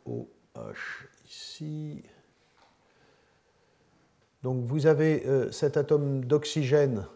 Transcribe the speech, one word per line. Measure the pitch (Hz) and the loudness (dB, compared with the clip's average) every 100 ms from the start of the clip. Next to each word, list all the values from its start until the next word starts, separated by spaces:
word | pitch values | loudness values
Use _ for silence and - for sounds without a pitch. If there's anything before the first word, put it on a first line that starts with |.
O | - - - _ _ | -10 -10 -10 _ _
H | 58 55 - - - - _ - | -16 -14 -12 -12 -14 -18 _ -20
ici. | - - - 151 151 151 147 - - _ _ _ _ _ _ _ _ _ _ _ _ _ _ _ _ _ _ _ _ _ _ | -18 -16 -12 -10 -8 -8 -12 -16 -20 _ _ _ _ _ _ _ _ _ _ _ _ _ _ _ _ _ _ _ _ _ _
Donc, | 127 127 | -4 -4
vous | 120 151 | -2 2
avez, | 156 151 156 151 | 4 6 4 2
euh, | 127 135 117 | 2 2 0
cet | - 147 | 0 0
atome | 147 139 147 143 135 | 0 2 2 2 -2
d'oxygène | 123 147 - 160 127 147 139 107 92 | 0 0 0 -2 2 4 4 0 -6